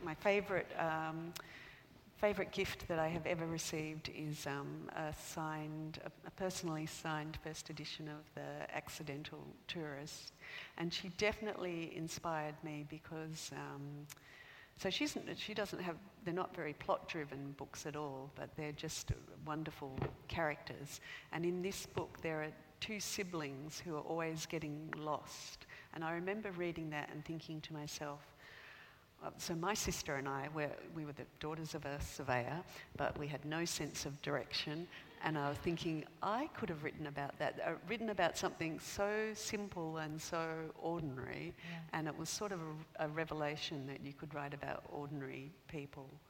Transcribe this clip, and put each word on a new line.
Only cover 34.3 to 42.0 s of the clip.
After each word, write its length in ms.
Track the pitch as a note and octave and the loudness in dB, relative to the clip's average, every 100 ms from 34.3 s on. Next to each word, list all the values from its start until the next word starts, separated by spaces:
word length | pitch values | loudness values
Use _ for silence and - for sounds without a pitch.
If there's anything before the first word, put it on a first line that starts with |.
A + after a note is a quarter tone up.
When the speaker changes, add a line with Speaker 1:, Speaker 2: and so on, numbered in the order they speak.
| C#3 - - - D3+ F3+ - - - | 2 2 0 0 -2 -4 -8 -12 2
Speaker 1:
And 160 | - D#3 | 4 6
I 100 | C#3+ | 4
was 80 | D3 | 4
thinking, 460 | F3+ E3 E3+ D#3 - - | 2 4 2 2 -2 0
I 260 | F#3 A3+ D#4 | 2 2 0
could 200 | - G3+ | 0 0
have 160 | D#3 | 0
written 220 | D3 D3 D3+ | -2 -2 -2
about 320 | D3 C#3 - | 0 -2 2
that, 200 | D3 - | 2 4
uh, 60 | - D#3+ E3+ | 2 2 0
written 220 | A3+ A3 | 0 2
about 260 | G3 E3 - | 6 6 6
something 420 | F#3 - D#3+ D#3 | 0 2 0 0
so 500 | - - G3+ G#3+ A3 | -2 2 4 4 2
simple 640 | G#3 - G#3 G3+ F3+ D#3+ D#3+ | 0 0 0 0 0 0 0
and 220 | D#3 D#3 | 0 -2
so 260 | - E3+ E3 D#3+ D#3+ - | 0 2 2 0 -4 -2
ordinary. 760 | E3 E3+ D#3 C3 B2 C3+ D#3+ - E3+ | 0 2 2 0 -2 -2 -4 -6 -6
Speaker 2:
Yeah. 80 | E3 D#3+ | -6 0
Speaker 1:
And 80 | D#3+ | 0